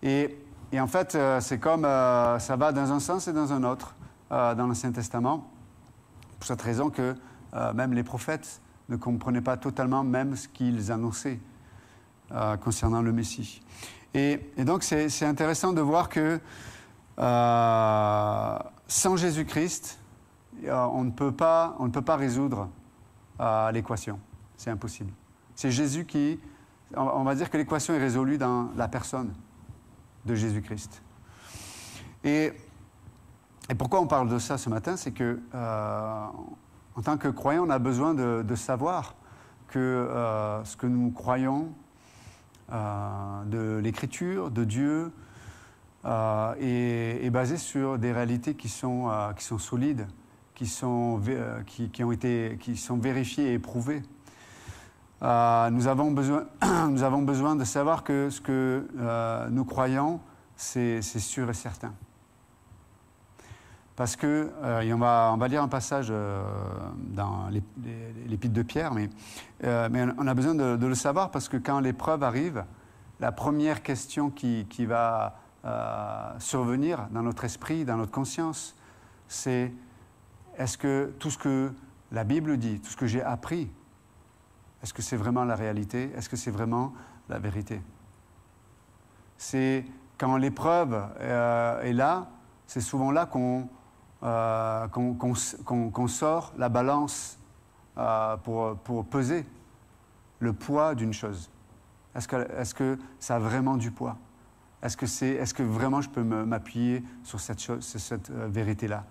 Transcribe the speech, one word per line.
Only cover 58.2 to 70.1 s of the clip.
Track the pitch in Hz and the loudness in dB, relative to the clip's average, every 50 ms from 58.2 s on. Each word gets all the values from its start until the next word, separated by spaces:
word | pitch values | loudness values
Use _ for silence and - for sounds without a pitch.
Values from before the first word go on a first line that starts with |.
| 139 143 | 2 0
ce | 139 139 | -2 -6
que, | - - 135 131 131 131 127 135 143 - - 135 | -4 0 0 2 2 2 2 0 -2 -4 -6 -4
euh, | 120 117 117 117 117 113 113 117 117 117 | -2 0 0 0 0 0 0 -2 -2 -2
nous | 117 131 131 | 0 0 0
croyons, | 127 - 131 131 127 131 135 139 151 170 165 - - - - - - - | 0 0 0 2 2 4 2 2 0 0 -4 -8 -14 -20 -20 -20 -20 -16
c'est, | - - - - 127 123 120 117 113 | -12 -12 -6 -2 0 0 2 0 0
c'est | 107 - - 117 | -2 -4 -4 -6
sûr | 101 - - - 127 117 | -6 -4 -4 -4 -2 -2
et | 117 | -4
certain. | 95 - 120 90 - - 113 104 98 - - - - - _ _ - - _ - - - - - - - - - - _ - _ _ _ - - - - - - - - - - - - - - | -6 -6 -10 -10 -10 -10 -12 -12 -12 -18 -20 -20 -20 -20 _ _ -20 -20 _ -20 -20 -20 -20 -20 -20 -20 -20 -20 -20 _ -20 _ _ _ -20 -20 -20 -20 -20 -20 -20 -20 -20 -20 -20 -20 -20 -4
Parce | - 127 113 - - | -2 -2 -2 0 0
que, | - 147 147 151 156 156 - 156 | 2 2 4 4 2 0 -4 -4
euh, | 147 123 117 117 | -2 0 0 2
et | 113 113 117 | 2 2 2
on | 117 | 4
va, | 120 120 120 117 113 113 113 | 6 6 6 8 8 6 6
on | 113 | 4
va | 120 127 | 2 2
lire | 131 147 143 | 2 2 2
un | 135 | 2
passage, | 127 135 113 - 147 139 135 110 | 0 -2 -2 -2 -2 -2 0 0
euh, | 110 107 104 101 101 98 98 101 101 101 98 98 98 98 92 90 87 87 | -2 -2 -2 -2 -2 -4 -4 -4 -4 -4 -6 -6 -6 -6 -8 -8 -8 -8
dans | 87 85 101 98 101 101 98 98 95 95 | -8 -6 -4 -2 -2 -2 -2 -4 -4 -2
l'ép-, | 98 104 98 - - - | -2 -4 -4 -4 -10 -12
l'é-, | 123 117 117 117 113 113 113 110 120 123 | -10 -10 -10 -10 -12 -12 -12 -12 -6 -4
l'épître | 110 101 98 123 107 | -4 -2 0 0 2
de | 110 | 2
Pierre, | 117 120 - 143 160 160 131 | 0 0 0 -2 0 0 0
mais, | 107 104 101 - - - - - - - - - - - | 0 -2 -2 -4 -10 -18 -18 -16 -16 -18 -18 -14 -4 -2
euh, | 127 120 117 117 113 | 0 2 2 2 2
mais | 120 123 123 123 | 2 2 2 2